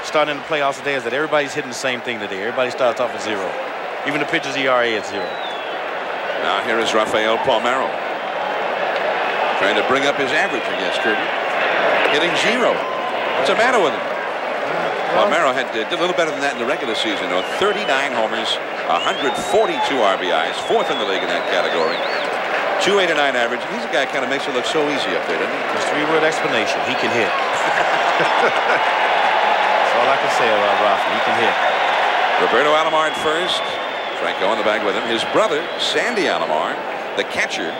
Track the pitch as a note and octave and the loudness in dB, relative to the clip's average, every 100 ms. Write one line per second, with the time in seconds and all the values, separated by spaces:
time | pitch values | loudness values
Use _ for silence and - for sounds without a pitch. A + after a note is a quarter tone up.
0 | - D#3 D3+ C#3+ C3+ D#3 C#3 C3+ C#3+ C#3 | -2 0 0 -2 -2 0 0 -2 -2 -2
1 | A#2+ C3 D#3 D3 C#3 D3+ C#3 A#2 C3+ B2 | -2 -2 0 0 0 -4 -6 -4 -4 -4
2 | B2 A2+ G2+ F#2+ G#2 A#2+ B2+ A#2 B2+ A2+ | -4 -6 -6 -4 -4 0 -2 2 0 2
3 | B2 A2 A2 G#2 F2+ - - - - - | -2 -2 -4 -2 -4 -4 -6 -6 -8 -6
4 | C#3 D3 D3 E3 C#3+ C3+ C3+ B2+ A#2+ A2 | -4 -2 0 -2 -2 -2 2 4 4 0
5 | F#2+ G#2 F#2 - - - - - - - | -2 -4 -4 -6 -6 -6 -6 -6 -6 -6
6 | - - - - D#2+ G2 G2 A2+ G#2+ A2 | -6 -6 -4 -2 0 0 0 0 2 0
7 | G#2+ A2+ A2 A2+ - A2+ A2 C3 A2+ - | 2 2 2 2 2 2 2 0 0 -2
8 | - - - - - - - - - - | -4 -6 -4 -4 -4 -2 -2 -2 -2 0
9 | - - - - D3+ - F#3+ G#2+ - C3 | 0 0 -2 -2 0 0 2 2 2 2
10 | C#3 C#3+ C3+ D3+ F#3+ B2 - G2 F2+ - | 2 0 0 0 0 -2 -4 -4 -2 -2
11 | A2+ G#2 - - - - - - - - | 0 0 -2 -2 -2 -2 0 2 2 2
12 | - D3+ E3+ D3 F#3+ B3 F#3+ - - - | 2 2 2 2 0 2 2 2 -2 -4
13 | - - - - - F#3+ A#3 B3+ D#3+ - | -4 -4 -2 0 0 2 4 4 2 0
14 | - - - - - - - - - - | -4 -4 -4 -4 -4 -4 -2 -2 -2 -2
15 | - - - D#3 D3+ B2+ A#2+ A#2 A2 E3+ | 0 2 4 4 4 2 0 -2 -2 0
16 | F3+ F3+ D#3+ C3+ C#3+ B2 A#2 D#3+ C3+ G#2+ | 0 2 0 0 -2 -2 -2 -2 -2 -2
17 | A2+ F#2+ F#2 F2+ F#2 - G3 G3 G#3 C3+ | 0 -2 0 0 0 0 0 0 0 0
18 | C#3+ A#2+ A2 A2 A2 - - - - E2+ | 0 0 0 0 -2 -2 -4 -6 -2 0
19 | - - - - - G3+ A3 - - C3+ | 0 0 -2 -2 2 2 2 2 0 2
20 | G#2 F#2 F2+ D#2+ E2+ F#2 - A3 G3 C#3 | 2 2 2 0 0 -2 0 0 2 -2
21 | G#2 F#2+ F2 F2 - F#2 F2+ E2+ D#2+ E2 | 0 -2 0 -2 0 0 0 0 0 0
22 | - - - - - - - - F3 G3+ | -2 -2 -2 -4 -2 -2 -2 0 2 2
23 | F3+ D#3 C#3+ B2+ A#2 A#2+ - G#3 A3+ D#3+ | 2 2 2 2 0 -2 -6 -6 -2 -2
24 | C3 D3 C3+ C#3 D3 B2+ - D#3+ D3 C#3 | 0 -2 -2 -2 -2 -2 0 0 0 0
25 | - F2 - E2+ G2+ - - - - C#3+ | -2 -2 -2 -2 -2 -2 -2 -2 0 0
26 | D3+ D#3+ D#3 D#3+ D#3 B2+ G2+ - - B2+ | 2 2 2 0 0 0 0 -2 -2 -2
27 | A2+ A#2+ G2 - - - - - - - | 0 0 0 0 0 0 0 0 2 2
28 | - - - - B3 - - - - - | 2 2 2 2 2 2 0 2 2 2
29 | - - - - - - - - - - | 2 2 2 2 2 2 2 2 2 4
30 | C3 C#3 - - A#2+ G#2+ G2+ G2+ G#2 G2 | 4 2 2 2 4 4 4 4 4 2
31 | - F#2 - - - - - - - - | 2 0 2 2 2 2 0 2 2 2
32 | - - - - - A2 D3 D3+ D#3+ D#3 | 2 2 2 2 2 4 4 4 4 2
33 | D#3 C3 D#3+ D#3 F3+ - - - - - | 2 0 0 0 0 -2 -2 -4 -6 -6
34 | - - E2+ F2+ F#2 A2 G#2 G#2+ G#2+ G2 | -6 -4 -4 0 0 2 2 2 0 0
35 | B2 A2+ - C3+ G#3+ D3+ E3+ - - D3+ | 0 -2 0 2 2 0 -2 -2 0 0
36 | G3 A#3+ C#3+ E2+ D#2+ D#2 F#2 D3 - - | 0 0 0 0 2 0 0 -2 -6 -6
37 | - - G2+ - G#3+ - F2 | -6 -4 -4 -2 -4 -2 -4